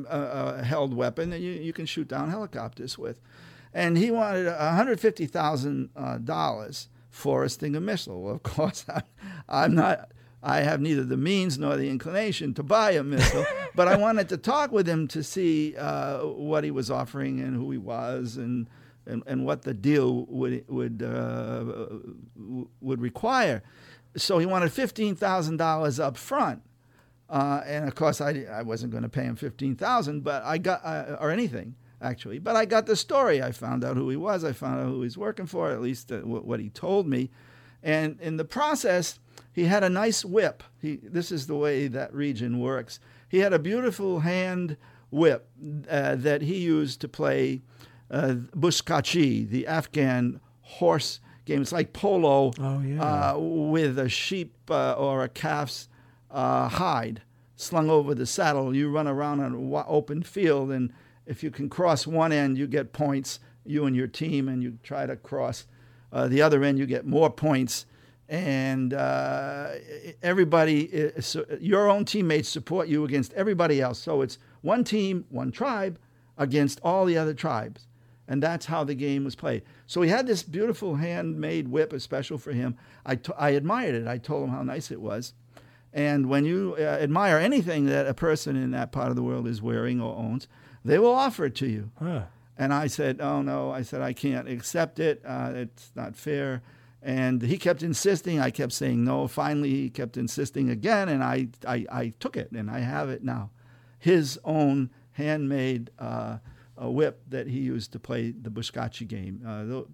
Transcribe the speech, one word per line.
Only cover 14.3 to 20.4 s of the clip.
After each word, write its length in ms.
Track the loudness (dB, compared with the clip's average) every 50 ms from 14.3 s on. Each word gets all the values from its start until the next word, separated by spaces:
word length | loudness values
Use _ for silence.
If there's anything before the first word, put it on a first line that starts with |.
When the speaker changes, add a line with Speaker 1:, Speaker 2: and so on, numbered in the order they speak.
| -4 -4
Speaker 1:
talk 340 | -2 0 2 2 2 2 2
with 140 | 2 2 2
him 180 | 2 0 0 -2
to 140 | -4 -6 -8
see, 520 | -6 -2 0 2 2 2 2 0 -2 -4 -6
uh, 480 | -4 -4 -4 -2 -2 -4 -4 -4 -4
what 380 | -4 -6 -6 -4 -2 0 0 0
he 60 | 0
was 200 | -2 -4 -4 -2
offering 480 | -2 -4 -4 -4 -6 -6 -4 -4 -4 -4
and 160 | -4 -4 -4
who 140 | -4 -4 -4
he 60 | -6 -6
was 600 | -6 -6 -6 -6 -4 -4 -4 -4 -4 -6 -6 -6
and, 300 | -6 -4 -2 -4 -4 -6 -10 -20 -20 -20 -20 _ -12
and, 160 | -8 -8 -8 -6 -4
and 180 | -4 -2 -2
what 160 | -2 -2 -4
the 120 | -4 -6 -6
deal 500 | 0 2 4 4 6 4 4 2 0 -2 -4
would, 360 | -4 -4